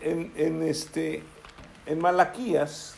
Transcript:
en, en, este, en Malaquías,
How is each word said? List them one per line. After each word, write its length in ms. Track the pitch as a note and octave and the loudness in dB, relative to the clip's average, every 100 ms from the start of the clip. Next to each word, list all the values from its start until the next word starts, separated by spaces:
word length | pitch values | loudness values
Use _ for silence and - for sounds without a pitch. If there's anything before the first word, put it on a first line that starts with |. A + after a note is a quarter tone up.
en, 300 | D3+ E3 E3+ - | -2 -2 -2 0
en, 260 | D#3+ D#3+ | 0 2
este, 600 | D#3+ D#3 - D#3+ D#3+ D#3 - - - - - - - | 0 -2 -4 -4 -4 -4 -10 -18 -20 -20 -20 -14 -4
en 120 | D#3 | 2
Malaquías, 960 | F3 F3+ F3 - B3 D#3 D3 - - | 4 6 4 2 0 2 2 -4 -14